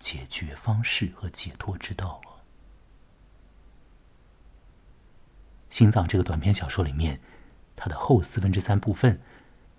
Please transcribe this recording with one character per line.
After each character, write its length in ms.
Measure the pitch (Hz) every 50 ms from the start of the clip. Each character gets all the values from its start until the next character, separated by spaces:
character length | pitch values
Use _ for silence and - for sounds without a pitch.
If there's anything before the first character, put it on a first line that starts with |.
解 260 | - - - 71 65
决 280 | - - - 82 76 71
方 260 | - - - 107 107 117
式 300 | - - - 107 90 -
和 160 | - - 90
解 220 | - - - 87 -
脱 220 | - - 104 95 87
之 160 | - - 92
道 260 | - 95 87 - - -
啊。 160 | - - - - _ - - - - - - - - - - - - - _ - - - - - - - - - - - - - - - - - - - - - - - _ - - - - _ - - - _ - - - - - - - - - _ - - - - - - -
《心 180 | - - 120 104
脏》 200 | 107 107 87 82
这 100 | - 95
个 60 | 87
短 160 | - 87 78
篇 120 | 76 101 101
小 160 | - - 71
说 140 | - - 90
里 100 | 76 69
面， 280 | 73 80 78 69 67 - - - - - - - - - _ -
它 100 | - -
的 100 | - 82
后 240 | - - - 139 110
四 200 | 90 - - -
分 120 | 92 98 92
之 80 | 95
三 180 | - - 104 104
部 140 | - 110 98
分 300 | - - 127 101 - - - - - - - - - - - -